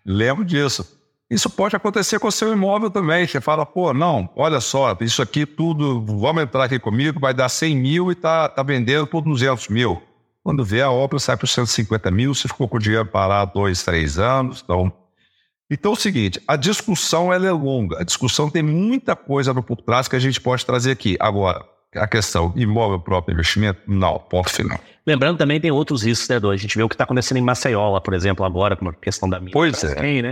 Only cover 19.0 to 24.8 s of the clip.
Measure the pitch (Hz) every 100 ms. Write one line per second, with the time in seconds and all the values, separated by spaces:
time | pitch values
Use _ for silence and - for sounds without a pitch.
19 | - 165 - 139 131 127 117 120 - 120
20 | 135 131 131 127 - 123 - 123 123 131
21 | 107 90 107 101 95 - - _ _ -
22 | - 117 98 92 85 87 113 110 110 95
23 | 85 92 85 82 80 - 107 92 - 98
24 | 90 82 - 90 92 - - -